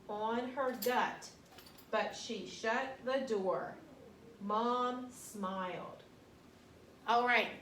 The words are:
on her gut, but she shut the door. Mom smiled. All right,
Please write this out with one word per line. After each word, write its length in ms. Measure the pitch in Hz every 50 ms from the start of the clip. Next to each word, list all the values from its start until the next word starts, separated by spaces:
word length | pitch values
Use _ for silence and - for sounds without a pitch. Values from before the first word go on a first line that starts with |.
| - -
on 420 | 214 208 - - 226 240 254 254
her 280 | 254 285 269 254 - - 202
gut, 420 | 247 240 226 175 - - - - - - - - - - - - - - - - -
but 240 | - 165 - - -
she 300 | - - - 226 202 180 -
shut 500 | - - - 220 233 254 269 262 - - 226
the 220 | 240 262 269 233 220
door. 480 | 220 202 190 185 170 - - - - - - - - - - - - - - - - -
Mom 680 | 196 196 208 214 233 240 240 247 247 247 247 254 254 -
smiled. 920 | - - - - - 208 190 185 190 190 185 180 170 160 - - - - - - - - - - - - - - - - - - - - - - - - - -
All 180 | 233 240 247
right, 220 | 247 240 226 208 - - -